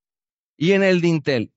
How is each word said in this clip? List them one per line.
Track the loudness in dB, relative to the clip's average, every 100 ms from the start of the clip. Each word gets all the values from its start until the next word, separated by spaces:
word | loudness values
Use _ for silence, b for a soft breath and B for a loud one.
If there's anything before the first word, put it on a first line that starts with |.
| _ _ _ _ _ -4
y | 0
en | 2
el | 2 2
dintel. | 0 -2 -2 -4 -4